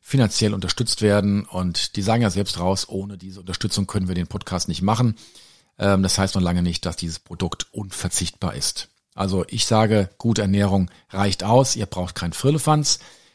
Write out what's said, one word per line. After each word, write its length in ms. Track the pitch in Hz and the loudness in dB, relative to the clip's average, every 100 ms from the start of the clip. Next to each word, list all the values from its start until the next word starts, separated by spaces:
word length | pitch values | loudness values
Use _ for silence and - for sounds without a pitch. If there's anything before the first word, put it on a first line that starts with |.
finanziell 540 | - 135 110 - 107 | -2 2 2 2 0
unterstützt 480 | 101 92 - 117 - | 0 -4 -2 -2 2
werden. 420 | 107 101 101 101 | 4 4 4 0
Und 520 | - 92 90 85 - - | -2 -4 -2 -2 -4 -2
die 60 | |
sagen 200 | 98 113 | 0 2
ja 80 | 110 | 2
selbst 300 | 90 98 - | 0 -2 -2
raus, 280 | 90 95 - | 0 0 -4
ohne 300 | 95 101 98 | -8 -8 -12
diese 220 | 92 95 | -16 -16
Unterstützung 460 | 92 92 107 - 98 | -10 -6 -4 -2 -2
können 220 | 104 92 | -2 -2
wir 60 | |
den 140 | 90 85 | -2 -4
Podcast 400 | 98 - 90 - | -6 -6 -4 -4
nicht 120 | 78 | -2
machen. 360 | 98 120 123 104 - - - _ _ - | 0 2 2 0 -10 -20 -20 _ _ -2
Ähm, 240 | 101 95 | 2 4
das 160 | 95 - | 4 2
heißt 160 | 95 | 0
noch 80 | 95 | 2
lange 200 | 87 90 | 2 2
nicht, 240 | 87 85 - | 0 -2 -6
dass 100 | - | -6
dieses 220 | 82 80 | -8 -8
Produkt 480 | - 85 90 - - | -14 -6 -6 -6 -10
unverzichtbar 840 | - 101 - - - 90 - 92 | -10 -10 -6 -4 -4 -4 -4 -6
ist. 340 | - - - - _ _ | -4 -6 -6 -12 _ _
Also 300 | - 98 95 85 | -6 -2 -2 -2
ich 180 | 113 - | -4 2
sage, 420 | 110 110 107 92 - | 4 4 4 2 -2
gute 240 | 117 113 | 0 2
Ernährung 480 | 101 101 101 95 90 - _ | 2 2 4 2 0 -4 _
reicht 320 | 95 101 90 | -2 0 0
aus, 320 | 101 123 127 | 4 4 4
ihr 120 | - 101 | 0 -4
braucht 280 | - 90 | -4 -6
kein 180 | - 87 | -6 -6
Firlefanz. 680 | - 135 151 156 151 143 - - - _ | -2 0 2 2 2 2 -2 -4 -20 _